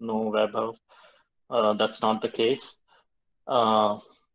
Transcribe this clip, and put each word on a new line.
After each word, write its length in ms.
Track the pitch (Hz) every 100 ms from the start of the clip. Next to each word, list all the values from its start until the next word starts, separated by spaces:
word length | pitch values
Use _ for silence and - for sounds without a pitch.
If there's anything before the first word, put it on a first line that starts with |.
no, 300 | 113 110 110 107
Vaibhav. 380 | 107 113 110 113 _ - - _ _ _ _
Uh, 240 | 123 107
that's 280 | 107 110 -
not 180 | 110 110
the 80 | 113
case. 460 | - 117 139 - - _ _ _ _ _ _ -
Uh, 520 | 127 110 110 104 107 - _ _